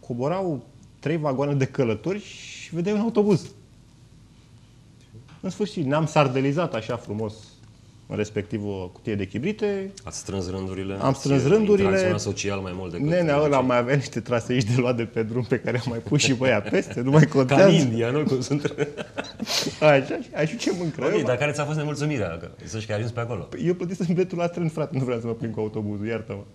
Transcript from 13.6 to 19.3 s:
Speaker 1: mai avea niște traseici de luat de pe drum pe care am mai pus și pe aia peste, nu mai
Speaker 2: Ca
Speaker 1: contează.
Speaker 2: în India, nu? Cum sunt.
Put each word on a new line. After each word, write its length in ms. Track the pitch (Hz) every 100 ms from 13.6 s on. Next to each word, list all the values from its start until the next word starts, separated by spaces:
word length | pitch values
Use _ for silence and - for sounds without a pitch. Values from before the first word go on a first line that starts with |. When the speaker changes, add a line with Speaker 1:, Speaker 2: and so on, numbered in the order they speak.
| 127
Speaker 1:
mai 120 | 123
avea 180 | 120 143
niște 240 | 123 123
traseici 440 | - 123 - 123
de 120 | 107 120
luat 180 | 123 120
de 80 | 113
pe 180 | -
drum 200 | 110 117
pe 160 | 113 120
care 180 | - 120
am 80 | 120
mai 120 | 117
pus 220 | - 147
și 120 | - 123
pe 100 | 131
aia 160 | 110
peste, 400 | 104 185 - -
nu 100 | 127
mai 120 | 147
Speaker 2:
Ca 60 | 151
Speaker 1:
contează. 320 | 139 127 139 190
Speaker 2:
în 60 |
India, 360 | 165 135 113 117
nu? 140 | 139
Cum 180 | 147 135
sunt. 320 | 127 143 143 - 147 - - - -